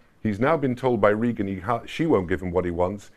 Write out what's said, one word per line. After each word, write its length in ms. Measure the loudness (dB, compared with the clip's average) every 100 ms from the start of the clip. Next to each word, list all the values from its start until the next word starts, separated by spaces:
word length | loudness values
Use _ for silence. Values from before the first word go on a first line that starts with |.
| _ _
He's 160 | -4 0
now 180 | 0 0
been 200 | 0 -2
told 240 | 0 4
by 100 | 4
Regan 380 | 4 0 -2 -4
he 120 | -4
ha-, 260 | -4 -4 -6
she 200 | -4 2
won't 220 | 2 2
give 120 | -2
him 120 | 0
what 120 | -2
he 60 | 0
wants. 400 | 0 -2 -2 -12